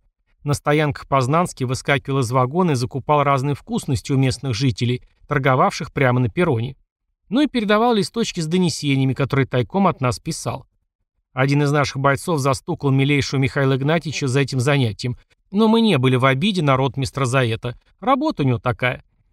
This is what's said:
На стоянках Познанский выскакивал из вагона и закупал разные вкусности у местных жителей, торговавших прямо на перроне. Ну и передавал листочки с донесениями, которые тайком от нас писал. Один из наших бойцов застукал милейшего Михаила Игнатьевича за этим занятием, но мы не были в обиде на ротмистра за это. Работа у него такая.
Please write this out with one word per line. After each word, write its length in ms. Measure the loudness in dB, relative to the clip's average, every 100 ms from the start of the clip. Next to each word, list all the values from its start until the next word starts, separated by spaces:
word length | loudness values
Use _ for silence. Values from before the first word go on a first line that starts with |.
| _ _ _ _
На 120 | -4
стоянках 520 | -4 0 0 0 -4 -2
Познанский 580 | 0 2 0 0 -4
выскакивал 560 | -6 -4 -2 -2 -2 -2
из 100 | 0
вагона 400 | 0 0 0 0
и 20 |
закупал 480 | 0 -2 -6 0 0
разные 320 | 2 0 0
вкусности 560 | -4 -4 -6 -2 -4 0
у 80 | 0
местных 360 | 2 0 -4
жителей, 480 | 0 0 0 -2 -4 -8 _ -6
торговавших 640 | -2 2 2 2 -2 -8
прямо 260 | 0 2 2
на 100 | 0
перроне. 480 | 0 0 0 -4 -10 _ _ _ _ -4
Ну 140 | 0
и 40 | 0
передавал 480 | 0 0 2 4
листочки 460 | 2 0 -2 -4 -4
с 60 | -2
донесениями, 640 | 2 0 0 0 0 0
которые 340 | 0 0 0 0
тайком 400 | 0 -2 2 0
от 140 | 2
нас 180 | -2 -2
писал. 480 | -6 -8 -6 -8 -12 _ _ _ _ _ _
Один 300 | -2 2 2
из 80 | 2
наших 280 | 2 0 0
бойцов 420 | 0 0 0 -2
застукал 500 | 0 -2 -4 -4 0
милейшего 480 | 2 2 2 0 -2
Михаила 380 | -2 0 0 0
Игнатьевича 500 | 0 -2 -2 -4 -2
за 140 | 0
этим 180 | 0 -2
занятием, 580 | 0 2 0 -2 -8 -8 _ _ _
но 160 | 0 2
мы 140 | 4
не 160 | 4 4
были 180 | 2 2
в 80 |
обиде 380 | 2 2 0 0
на 140 | 2 2
ротмистра 500 | 0 -2 -6 -4 -2
за 180 | 0
это. 340 | 0 -2 -6 -12 _ _
Работа 420 | -2 0 0 -2
у 40 | 0
него 120 | 0
такая. 460 | -2 -2 -4 -4 _ _ _